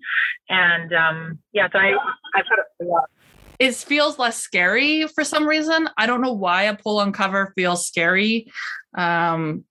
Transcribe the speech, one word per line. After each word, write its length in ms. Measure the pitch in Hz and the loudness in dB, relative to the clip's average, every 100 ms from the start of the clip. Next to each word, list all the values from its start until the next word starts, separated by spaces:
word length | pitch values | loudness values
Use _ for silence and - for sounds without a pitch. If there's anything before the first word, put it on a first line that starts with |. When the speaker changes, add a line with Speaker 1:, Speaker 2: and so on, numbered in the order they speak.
| - - - - - | -4 -2 -2 -4 -4
Speaker 1:
And, 420 | 185 175 170 165 | 0 2 0 0
um, 460 | 170 165 160 165 160 _ | 0 0 0 -8 -14 _
yeah, 160 | 208 185 | -2 0
so 60 | 196 | 2
I, 180 | 190 196 247 - - | 2 2 -2 -6 -4
I 80 | 196 | -2
put 160 | - - | 0 0
it 80 | - - | -2 -6
through. 140 | 175 170 - _ _ - - - | -2 0 -2 _ _ -20 -10 0
Speaker 2:
It 160 | 254 233 | 0 0
feels 420 | - 294 302 294 | -2 2 2 0
less 200 | 240 226 | -2 -2
scary 680 | - 190 180 220 285 311 311 | -4 0 2 2 2 0 -2
for 160 | - | -2
some 240 | 302 311 302 | -2 0 2
reason. 400 | 311 311 320 320 - | 2 2 0 0 0
I 120 | 220 | 0
don't 140 | 247 | 2
know 120 | 262 | 0
why 300 | 220 185 180 | 0 0 2
a 120 | 214 208 | 0 -2
pull-on 380 | 214 208 202 | -2 0 0
cover 400 | 196 190 196 190 190 | 0 0 0 -2 0
feels 300 | 180 175 - | 0 0 -2
scary, 680 | 175 170 185 214 226 226 - - - - - | 0 2 2 2 0 -4 -12 -12 -12 -10 -4
um, 640 | 175 170 170 165 156 170 - | 0 2 2 0 -2 -4 -6